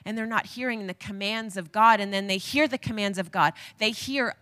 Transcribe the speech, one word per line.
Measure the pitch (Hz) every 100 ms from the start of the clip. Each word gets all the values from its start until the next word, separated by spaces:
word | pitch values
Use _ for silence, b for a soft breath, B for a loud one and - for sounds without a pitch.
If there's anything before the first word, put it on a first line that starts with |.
and | - 220
they're | 226
not | 220 -
hearing | 240 254 226 190
the | 180
commands | - 196 202 220 220 190
of | 165
God. | 214 226 220
And | 202
then | 196 196
they | 190
hear | - 277 302
the | 262
commands | - 220 202 190
of | 170
God. | 185 151 - B -
They | 214
hear | 226 - 277 254 -